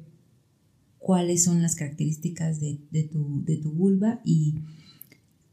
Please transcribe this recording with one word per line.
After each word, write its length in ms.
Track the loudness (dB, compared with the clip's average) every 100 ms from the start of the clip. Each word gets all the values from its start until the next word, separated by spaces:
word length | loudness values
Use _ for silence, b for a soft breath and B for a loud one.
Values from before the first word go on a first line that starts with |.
| -20 _ _ _ _ _ _ _ _ _
cuáles 460 | 0 2 2 2
son 180 | 4 4
las 140 | 2 -2
características 840 | -6 -2 -2 -2 -6 -4 -4 -2
de, 200 | -4 -6 -4
de 120 | -4
tu, 400 | -2 -2 -2 -4 -2
de 120 | -2
tu 140 | -2
vulva 500 | 2 2 4 2 0 2
y, 300 | 2 2 -2 B B B B B B _ _ _